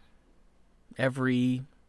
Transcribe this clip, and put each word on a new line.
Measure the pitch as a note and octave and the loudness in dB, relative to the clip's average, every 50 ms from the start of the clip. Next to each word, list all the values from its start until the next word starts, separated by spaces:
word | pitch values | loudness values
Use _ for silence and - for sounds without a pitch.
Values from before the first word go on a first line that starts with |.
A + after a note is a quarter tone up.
| - - - - _ _ - - - - _ _ - _ _ _ _ - - - | -20 -20 -20 -20 _ _ -20 -20 -20 -20 _ _ -20 _ _ _ _ -16 -6 -2
every | B2 C3+ B2+ C3+ B2+ B2+ B2+ B2 B2 B2+ B2+ B2+ C3 - _ - - | -2 -2 0 0 0 0 2 2 2 2 0 -2 -4 -10 _ -20 -20